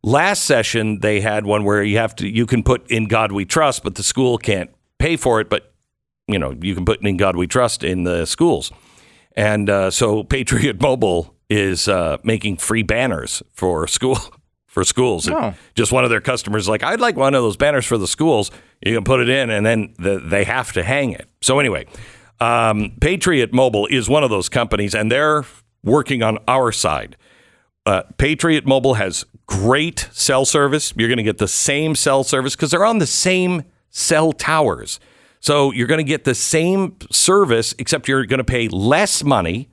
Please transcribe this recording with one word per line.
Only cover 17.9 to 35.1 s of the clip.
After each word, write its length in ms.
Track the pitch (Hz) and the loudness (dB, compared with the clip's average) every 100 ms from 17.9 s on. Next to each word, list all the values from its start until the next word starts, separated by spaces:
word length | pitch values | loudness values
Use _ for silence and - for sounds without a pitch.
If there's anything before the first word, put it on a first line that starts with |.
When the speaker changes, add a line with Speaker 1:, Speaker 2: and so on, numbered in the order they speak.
| 113 | -2
Speaker 1:
the 100 | 92 | -2
schools." 420 | - 160 123 101 - _ _ | -2 2 2 0 -8 _ _
You 140 | - | -2
can 80 | 113 | -2
put 160 | 95 131 | 2 2
it 80 | 120 | 2
in, 220 | 131 123 | 0 0
and 160 | 107 107 | 0 2
then 280 | 113 101 - | 0 -2 -4
the, 220 | 90 98 | -4 -2
they 200 | 80 98 | -2 -2
have 280 | 101 123 123 | 0 -2 -4
to 100 | - | -4
hang 260 | 87 139 135 | -2 -2 -2
it. 140 | - - _ | -6 -14 _
So 160 | - 135 | 0 2
anyway, 280 | 135 85 - - - - - _ | 2 -2 -8 -18 -20 -20 -20 _
um, 540 | 117 117 113 107 104 - | 0 2 2 0 -4 -2
Patriot 520 | 151 185 - 151 117 | -2 0 0 0 2
Mobile 340 | 123 131 107 104 | 2 2 2 0
is 220 | 135 113 | -2 2
one 140 | 147 | 2
of 80 | 135 | 2
those 180 | 104 90 | 0 -2
companies, 460 | 127 117 104 101 | -2 -2 -2 -2
and 160 | 104 110 | -2 0
they're 340 | 127 151 151 135 - _ _ | 2 2 0 -4 -16 _ _
working 400 | - 143 - 135 | 0 0 2 -2
on 160 | 110 107 - | 0 -2 0
our 240 | 131 123 | 2 0
side. 460 | 107 - 73 52 - _ _ _ _ _ _ | 0 -2 -2 -6 -18 _ _ _ _ _ _
Uh, 180 | - 95 - - | 0 0 -2 -2
Patriot 480 | 139 151 170 156 139 | -2 0 2 2 2
Mobile 280 | 135 131 | 2 4
has 300 | 117 98 82 - - - | 0 -2 -6 -12 -20 -8
great 600 | 95 104 135 160 165 - | -2 2 2 0 -4 -10
cell 340 | - - 131 | -4 0 2
service. 480 | 135 151 139 151 - - | 2 2 2 0 -4 -2
You're 120 | 113 | 0
gonna 140 | 123 | 0
get 160 | 107 104 | 0 -2
the 80 | 101 | -2
same 460 | - - 143 156 | 0 0 0 0
cell 300 | 151 - 135 | 0 2 0
service 320 | 127 135 131 - | 0 -2 -2 -4
'cause 140 | 151 | -2
they're 120 | 170 | 2
on 140 | 208 226 | 2 2
the 80 | 151 | 0
same 560 | - 185 185 180 175 143 _ _ | 0 0 2 0 -2 -6 _ _
cell 420 | - - 156 160 | -6 0 2 2
towers. 640 | 151 - 160 139 73 55 - _ | -2 0 2 2 -2 -8 -14 _